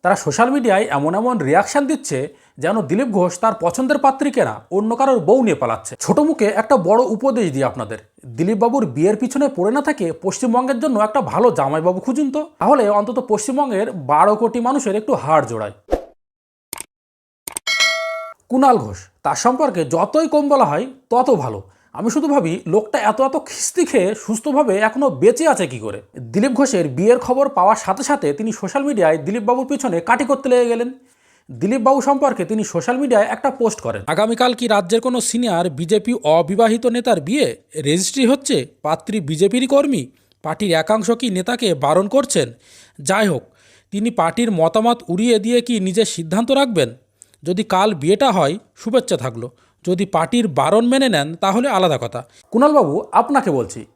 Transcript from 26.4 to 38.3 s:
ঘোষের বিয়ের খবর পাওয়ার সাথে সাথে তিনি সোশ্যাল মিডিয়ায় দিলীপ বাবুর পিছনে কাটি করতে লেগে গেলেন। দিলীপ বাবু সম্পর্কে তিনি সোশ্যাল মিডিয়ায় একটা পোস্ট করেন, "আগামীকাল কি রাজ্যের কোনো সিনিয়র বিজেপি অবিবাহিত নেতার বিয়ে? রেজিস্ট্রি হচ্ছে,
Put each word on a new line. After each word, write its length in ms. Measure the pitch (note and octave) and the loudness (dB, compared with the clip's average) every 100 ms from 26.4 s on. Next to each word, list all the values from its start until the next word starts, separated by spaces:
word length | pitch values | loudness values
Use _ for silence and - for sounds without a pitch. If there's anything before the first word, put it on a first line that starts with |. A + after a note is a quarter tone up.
| C4 | 0
ঘোষের 360 | B3+ C#4 G3 D#3 | 2 0 0 -2
বিয়ের 300 | B2+ G3+ B3 | 0 2 2
খবর 300 | - B3+ C#4 | 2 0 0
পাওয়ার 280 | - F#3 G#3+ | 2 2 2
সাথে 260 | - F#3+ | -2 -4
সাথে 300 | C#4 C#4+ D3+ | -2 0 0
তিনি 200 | C#3+ A3 | -2 -6
সোশ্যাল 300 | G#3+ F#3 C#4 | -6 -4 -2
মিডিয়ায় 340 | C#4 A#3 D#3+ E3 | -2 2 2 2
দিলীপ 240 | C#3+ G3+ | -2 -4
বাবুর 240 | G#3 B3+ C4 | 0 -2 -2
পিছনে 340 | C#4+ B3+ E3 | -4 -2 -2
কাটি 240 | E3 A#3 | 0 0
করতে 240 | C#4 C4+ C4+ | 0 -2 2
লেগে 200 | B3 A#3+ | 2 2
গেলেন। 220 | A#3 A#3+ C4 _ _ _ _ - | 0 -4 -8 _ _ _ _ -20
দিলীপ 280 | B2 F#3+ C4 | -6 -2 2
বাবু 200 | A#3 C#4 | 2 2
সম্পর্কে 440 | C4+ C#4 C#4 - | 2 0 0 -2
তিনি 200 | E3 A3 | -4 -4
সোশ্যাল 320 | G#3 E3+ - B3+ | -2 -4 -2 -2
মিডিয়ায় 300 | C#4+ A3 A3+ | 2 2 2
একটা 240 | C#4 C#4 | 0 -4
পোস্ট 300 | C4 A3+ G#3+ | 0 -2 -2
করেন, 220 | A#2 G#2+ G2+ | -6 -6 -4
"আগামীকাল 480 | D#3+ A3 A#3 B3 | 0 0 2 0
কি 140 | B3 A#3+ | 0 0
রাজ্যের 320 | G#3 F3 A3+ | 0 2 0
কোনো 200 | B3+ B3 | 0 -2
সিনিয়র 500 | A3+ A#3 A#3+ E3+ F3+ | -2 -2 0 0 -2
বিজেপি 440 | C3+ E3 G#3+ G#3+ B3 | -4 0 0 0 -2
অবিবাহিত 600 | D3+ D#3+ D#3+ G3 A3+ A3+ B3 | 2 2 2 2 2 2 0
নেতার 340 | A#3+ A#3+ F#3+ | -2 0 0
বিয়ে? 360 | C#3 C#4 F#3 - _ D3+ | 0 0 0 -2 _ -6
রেজিস্ট্রি 440 | C#3+ E3 F#3+ C#4 | -2 0 -2 0
হচ্ছে, 400 | A#3+ | 2